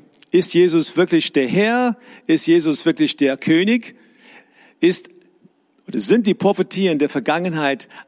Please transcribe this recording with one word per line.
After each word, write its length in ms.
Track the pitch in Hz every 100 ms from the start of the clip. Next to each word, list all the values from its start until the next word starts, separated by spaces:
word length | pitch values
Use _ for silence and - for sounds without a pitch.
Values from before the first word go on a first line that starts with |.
| _ _ -
„Ist 240 | 180 175
Jesus 420 | 170 180 160 147 160
wirklich 360 | 175 165 -
der 160 | 147 127
Herr? 480 | 170 214 240 247 - - - -
Ist 200 | 160 -
Jesus 380 | 170 156 143
wirklich 320 | 165 - 156 -
der 220 | 139 135
König?“, 580 | - 160 202 240 - - _ _ - - _ _ _ -
ist 300 | 175 180 - _ _ _ _ _ _ _ -
oder 100 | 117
sind 300 | 196 240 202
die 60 |
Prophetien 640 | 175 196 196 180 185 190 147
der 80 | 143
Vergangenheit 800 | 143 123 160 180 160 143 135 - -